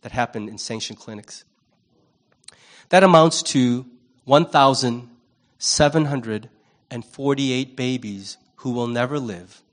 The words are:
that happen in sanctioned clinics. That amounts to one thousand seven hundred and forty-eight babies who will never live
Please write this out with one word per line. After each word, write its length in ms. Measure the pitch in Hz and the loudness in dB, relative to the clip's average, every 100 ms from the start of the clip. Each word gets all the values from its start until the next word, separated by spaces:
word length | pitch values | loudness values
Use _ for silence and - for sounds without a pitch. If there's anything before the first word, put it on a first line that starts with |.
that 100 | 120 | -10
happen 360 | - 120 110 104 | -6 -6 -6 -12
in 100 | 104 | -12
sanctioned 400 | - 110 - - | -10 -10 -10 -14
clinics. 460 | - 107 101 - _ _ _ _ _ _ _ _ _ _ - _ _ _ _ | -16 -18 -18 -20 _ _ _ _ _ _ _ _ _ _ -20 _ _ _ _
That 120 | 185 | 4
amounts 400 | 190 170 165 - | 8 8 6 2
to 420 | - 139 123 120 127 _ _ _ | -2 0 2 0 -6 _ _ _
one 220 | - 143 165 | 2 2 4
thousand 640 | 156 139 131 127 117 123 _ _ _ _ _ | 4 4 4 -2 -4 -10 _ _ _ _ _
seven 460 | - - 147 156 | -6 0 2 2
hundred 460 | 151 139 113 107 - _ _ _ _ | -2 -4 -6 -8 -10 _ _ _ _
and 140 | 120 | -16
forty-eight 720 | - - 139 139 135 127 131 | -14 -6 -2 0 0 -2 -6
babies 640 | - 127 131 110 98 95 - _ _ | -6 -6 -4 -8 -14 -14 -20 _ _
who 160 | 131 | -6
will 140 | 123 120 | -4 -4
never 320 | 120 123 147 | -2 -4 -4
live 440 | 123 90 87 _ _ | -8 -12 -16 _ _